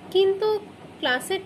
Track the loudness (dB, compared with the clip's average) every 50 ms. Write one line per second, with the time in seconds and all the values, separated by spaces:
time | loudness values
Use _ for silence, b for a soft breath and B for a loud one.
0 | -8 0 2 4 4 4 4 2 0 0 0 -2 -4 -8 -18 -20 -20 -20 -10 -4
1 | -2 0 0 0 -2 -4 -4 -6 -4